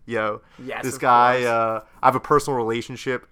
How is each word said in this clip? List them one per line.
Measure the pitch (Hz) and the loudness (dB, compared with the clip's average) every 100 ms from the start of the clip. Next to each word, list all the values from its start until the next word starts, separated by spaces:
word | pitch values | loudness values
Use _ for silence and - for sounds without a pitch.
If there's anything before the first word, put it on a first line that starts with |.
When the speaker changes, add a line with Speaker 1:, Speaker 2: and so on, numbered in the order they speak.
| - | -8
Speaker 1:
yo. | 117 110 107 _ - | -4 -4 -6 _ -20
Speaker 2:
Yes, | 127 113 | -14 -10
Speaker 1:
This | 127 131 | -8 -2
Speaker 2:
of | |
Speaker 1:
guy, | 135 123 123 127 | 4 6 6 4
Speaker 2:
course. | 120 | 0
Speaker 1:
uh, | 117 113 110 - _ | 0 0 -4 -10 _
I | 131 | 2
have | 127 | 2
a | |
personal | - 147 143 131 | 2 0 2 -2
relationship, | 110 117 110 123 - 127 - | -2 -4 -6 -10 -6 -6 -8